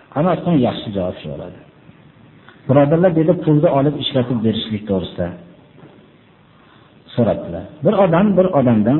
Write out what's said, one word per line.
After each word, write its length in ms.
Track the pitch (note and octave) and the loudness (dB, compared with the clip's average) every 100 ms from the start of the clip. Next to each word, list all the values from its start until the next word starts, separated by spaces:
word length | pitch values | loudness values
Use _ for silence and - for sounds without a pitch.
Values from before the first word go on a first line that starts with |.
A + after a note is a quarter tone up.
| _ | _
Hammasdan 480 | - F3 D#3+ - E3 | -2 0 0 0 2
yaxshi 300 | A#2 E2 - | 2 -2 -6
javob 260 | G2 F2+ - | -6 -6 -8
shu 100 | D2+ | -12
bo'ladi. 300 | C#2 F2+ - - _ - - - - - - - - | -14 -14 -18 -20 _ -20 -20 -20 -20 -20 -20 -20 -10
Birodarlar, 480 | - C3+ C#3+ E3 F#3 | 0 2 4 4 2
bu 80 | D#3+ | 2
yerda 160 | D#3+ F3 | 0 0
pulni 320 | D#3 D3+ E3 | 2 2 2
olib 260 | C#3 C#3 C#3 | 2 0 -2
ishlatib 420 | B2+ C3 B2 B2 | -4 -2 -2 -2
berishlik 420 | A2 G#2+ A2 G#2+ | -2 -2 -6 -8
to'g'risida 420 | - F#2+ - - F2 F2 - - - - - - - _ _ _ _ _ _ - _ _ - | -4 -4 -4 -8 -8 -10 -18 -20 -20 -20 -20 -20 -20 _ _ _ _ _ _ -20 _ _ -8
so'rabdilar. 560 | - - - - E2+ - - | -2 0 -2 -6 -12 -14 -4
Bir 160 | E3 | 0
odam 320 | G#3 G3 E3 G#3+ | 2 2 4 2
bir 160 | F3+ F#3 | 2 2
odamdan 520 | C#3+ B2 A2 G#2 D3 | 2 2 2 2 0